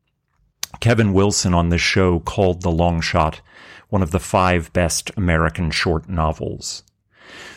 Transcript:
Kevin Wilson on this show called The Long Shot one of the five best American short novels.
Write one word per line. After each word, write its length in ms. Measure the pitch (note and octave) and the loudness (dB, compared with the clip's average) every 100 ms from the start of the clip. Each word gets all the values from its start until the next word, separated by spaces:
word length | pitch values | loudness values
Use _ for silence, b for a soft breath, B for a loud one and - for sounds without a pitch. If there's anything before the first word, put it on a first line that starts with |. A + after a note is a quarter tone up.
| _ _ _ _ _ _ - - | _ _ _ _ _ _ -16 -2
Kevin 320 | A#2 A#2 G#2+ | 2 4 4
Wilson 420 | F#2+ G#2 G#2 F#2 F2 | 4 2 2 2 2
on 140 | E2+ | 2
this 120 | E2+ | 0
show 380 | - F#2+ F#2 E2+ | 0 2 2 2
called 420 | - - F#2+ F2+ | -2 0 0 0
The 80 | F2+ | -2
Long 320 | E2 F2 E2+ | 2 2 0
Shot 400 | D#2+ F2 D#2+ - B B B B B | 0 0 0 -4 B B B B B
one 120 | G2 | -2
of 80 | E2+ | 0
the 100 | F2+ | -2
five 540 | - G2+ F2+ F2+ D#2+ | 0 2 2 2 0
best 380 | F#2 E2+ - - - | -2 -2 -2 -8 -4
American 540 | F2+ D#2+ D#2+ D#2+ D#2+ | 0 2 0 -2 -4
short 400 | - - D#2+ - | -2 -2 -2 -4
novels. 760 | F2 D#2 D#2 D2+ - - - - _ _ B B B B | -4 -2 -4 -8 -8 -12 -14 -18 _ _ B B B B